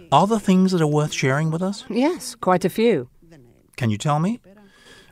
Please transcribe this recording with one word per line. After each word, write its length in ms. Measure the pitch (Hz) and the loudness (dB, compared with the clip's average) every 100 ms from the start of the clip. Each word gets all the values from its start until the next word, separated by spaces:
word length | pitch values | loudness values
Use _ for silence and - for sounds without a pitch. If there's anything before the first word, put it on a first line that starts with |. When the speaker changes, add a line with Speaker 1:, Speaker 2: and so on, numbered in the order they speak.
| 180 | 0
Speaker 1:
are 160 | 139 202 | 2 2
there 120 | 220 | 0
things 320 | 202 185 185 | 2 2 4
that 80 | 185 | 2
are 60 | 156 | 2
worth 240 | 147 147 | 0 -2
sharing 400 | - 139 139 160 | -2 -2 0 -2
with 100 | 160 | -2
us? 220 | 185 202 - | -4 -6 -6
Speaker 2:
Yes, 460 | 214 277 359 - - | -2 -2 -2 -8 -6
quite 280 | - 180 | 0 0
a 60 | 180 | 0
few. 400 | - 226 175 123 _ - 160 120 _ _ - | 0 2 2 -2 _ -20 -20 -20 _ _ -6
Speaker 1:
Can 140 | 117 | -4
you 80 | 104 | -2
tell 220 | 151 147 | -2 0
me? 200 | 175 240 - 196 202 _ - - - | -2 -4 -10 -20 -20 _ -20 -20 -6